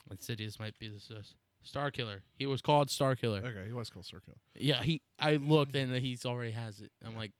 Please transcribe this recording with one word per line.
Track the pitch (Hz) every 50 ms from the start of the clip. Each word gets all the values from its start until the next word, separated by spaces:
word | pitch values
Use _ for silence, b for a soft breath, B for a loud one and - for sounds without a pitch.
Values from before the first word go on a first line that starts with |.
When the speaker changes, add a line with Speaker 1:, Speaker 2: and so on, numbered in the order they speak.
| - -
Speaker 1:
Insidious | 104 - - - 120 107 107 107 104 -
might | 110 107 - -
be | 113
the | 107 104 101
sus-, | - - 110 107 101 - - _ _ _ _ _
Star | - - - 143 143 139
Killer. | - - 120 110 101 95 - _ _
He | - 135
was | 139 135 123
called | - - 151 147 143 139
Star | - - 143 135 131
Killer. | - - 117 104 98 107
Speaker 2:
Okay, | 127 110 98 92
he | 107 120
was | 123 110 -
called | - 92 87
Star | - - -
Killer. | - - - - _ _ _
Speaker 1:
Yeah, | - 117 147 139 120
he. | 110 165 165 147 - _ _ -
I | 147 151 151
looked | 147 139 147 156 151 139 139 135
and | 139 135 127 127
he's | 127 131 131 123 120 -
already | 127 123 123 120 113
has | 110 117 117 110 101 101
it. | - - - _ -
I'm | 113 113
like, | 113 110 101 -